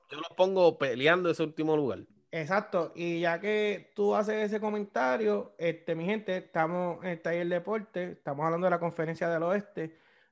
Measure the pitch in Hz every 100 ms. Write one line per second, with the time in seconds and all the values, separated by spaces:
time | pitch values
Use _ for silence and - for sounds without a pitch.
0 | - 147 165 - 185 190 170 - 139 120
1 | 143 180 175 156 156 156 156 151 135 90
2 | - _ - 165 151 196 196 185 156 160
3 | 170 170 170 170 208 214 208 185 - -
4 | 202 208 208 214 208 214 214 214 208 226
5 | 254 247 214 202 202 - 170 165 - 165
6 | 170 220 208 185 185 170 160 180 180 165
7 | 180 170 170 170 175 175 185 220 196 180
8 | 180 170 - 143 160 170 180 170 170 170
9 | 160 160 170 165 170 202 202 - 160 -
10 | _ _ _